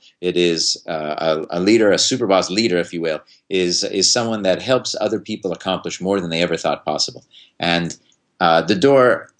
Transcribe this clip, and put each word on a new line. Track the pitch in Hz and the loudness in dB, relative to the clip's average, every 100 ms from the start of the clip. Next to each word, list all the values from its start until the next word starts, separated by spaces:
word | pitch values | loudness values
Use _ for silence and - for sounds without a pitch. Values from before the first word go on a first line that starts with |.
| _ _ | _ _
it | 90 87 | -4 0
is, | 87 82 78 - - | 2 0 -2 -4 -6
uh, | 80 76 76 82 78 78 | -8 -6 -4 -2 -2 -2
a, | 87 | -2
a | |
leader, | 92 113 107 | 2 4 4
a | 85 | 2
Superboss | - - 95 95 87 | 0 0 2 2 2
leader, | 95 113 87 | 0 0 0
if | 82 | -2
you | 85 | -6
will, | 82 76 - _ _ | -4 -6 -10 _ _
is, | 95 87 87 101 | -2 0 -2 -2
is | 95 92 | 0 0
someone | 127 113 110 | 0 -2 -2
that | 98 87 | 0 -2
helps | 92 127 - - | 0 -2 -2 -4
other | 107 107 | -2 -4
people | 101 107 95 | -6 -8 -6
accomplish | 85 95 90 87 - | -6 -4 -4 -6 -6
more | 90 98 | -2 -2
than | 87 | -2
they | 82 | -2
ever | 85 82 | 0 0
thought | 78 76 | -2 -4
possible. | - 76 - - - - _ - | -4 -4 -4 -8 -20 -20 _ -6
And, | 85 85 82 - _ _ _ _ | -2 0 -2 -8 _ _ _ _
uh, | 87 82 | 2 4
the | 82 101 | 2 2
door | 139 139 123 95 - _ | 4 6 4 2 -4 _